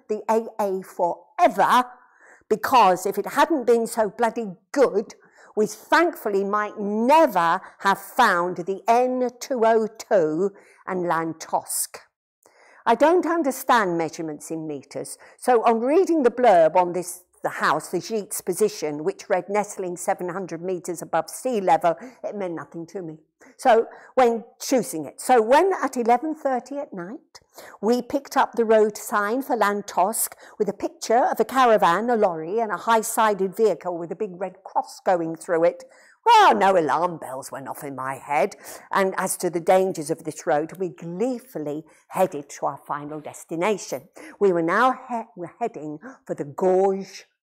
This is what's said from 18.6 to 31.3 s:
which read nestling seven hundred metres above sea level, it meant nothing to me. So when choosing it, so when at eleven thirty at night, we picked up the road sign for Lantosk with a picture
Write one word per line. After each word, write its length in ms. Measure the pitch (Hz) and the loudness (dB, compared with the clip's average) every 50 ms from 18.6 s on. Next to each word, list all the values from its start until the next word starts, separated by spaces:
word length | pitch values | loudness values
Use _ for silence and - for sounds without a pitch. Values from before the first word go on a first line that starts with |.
| 214 202 208 - 165 151 147 147 156 | 0 0 0 -2 -6 -6 -6 -6 -6
which 260 | 190 196 - - - | -6 -6 -6 -4 -4
read 160 | 208 180 208 196 | -2 -2 -2 -2
nestling 480 | 202 208 196 196 - - 190 180 180 170 | -2 -2 -2 -4 -6 -10 -8 -8 -8 -6
seven 320 | - - 190 - 180 180 | -4 -4 -4 -4 -6 -8
hundred 320 | 165 196 190 160 170 160 | -8 -8 -8 -8 -10 -8
metres 400 | 170 185 185 175 156 - 175 156 | -8 -6 -6 -6 -6 -8 -10 -10
above 280 | 165 147 - 165 160 - | -8 -4 -4 -4 -4 -4
sea 300 | - - - 262 254 208 | -8 -8 -6 -4 -4 -2
level, 340 | 190 180 165 160 - 170 165 - 240 262 - _ - | 0 2 2 2 2 0 -2 -2 -6 -18 -16 _ -12
it 120 | 156 175 | -10 -8
meant 180 | 202 196 180 170 | -8 -8 -8 -8
nothing 320 | 151 151 - - 170 165 160 | -10 -12 -12 -14 -16 -14 -14
to 140 | - 202 | -12 -12
me. 160 | 180 160 156 156 _ _ _ _ - - _ - | -12 -14 -16 -18 _ _ _ _ -20 -20 _ -2
So 300 | - 262 226 226 233 - - - - - _ | 2 2 2 2 2 -2 -8 -20 -20 -4 _
when 300 | - 254 233 233 226 208 - _ - | 2 2 4 2 0 -4 -12 _ -14
choosing 460 | - - - 208 180 - - 160 147 | -4 0 0 0 0 -2 -6 -10 -10
it, 140 | - - - | -12 -12 -6
so 220 | - - 254 240 | 0 2 4 4
when 300 | 220 220 262 302 359 392 370 311 | 4 6 4 4 4 4 2 -2
at 160 | 285 262 - 254 | -4 -4 -4 -2
eleven 380 | 240 214 240 240 277 311 302 | 0 2 2 0 0 -4 -6
thirty 420 | 311 - 277 262 240 240 - 285 285 | -6 -4 -4 -4 -4 -6 -8 -12 -12
at 160 | - - - | -12 -12 -12
night, 460 | 185 170 180 240 330 _ _ - - _ _ _ - - - - - | -12 -12 -12 -14 -16 _ _ -20 -20 _ _ _ -20 -20 -20 -12 -4
we 200 | - 208 247 247 | 0 0 0 0
picked 360 | 240 247 - 277 277 - - 269 | 0 -2 -4 -6 -6 -2 0 0
up 160 | - - - | 0 0 0
the 120 | 226 233 | -2 2
road 320 | 214 220 220 214 220 214 - | 4 4 4 4 2 0 -4
sign 440 | - - 240 214 202 208 226 269 | -8 -4 -2 -2 -2 -2 -2 -4
for 140 | 269 - 262 | -2 -2 0
Lantosk 800 | 226 208 202 208 208 196 - - - 175 202 226 - - - - - - - - - | 0 2 2 0 -2 -4 -4 -2 0 0 0 0 -2 -4 -6 -8 -12 -20 -12 -6 -4
with 100 | 214 190 | -4 -4
a 40 | 190 | -4
picture 520 | - - 320 - _ - - 220 247 294 370 | -4 -6 -8 -8 _ -2 0 2 2 2 2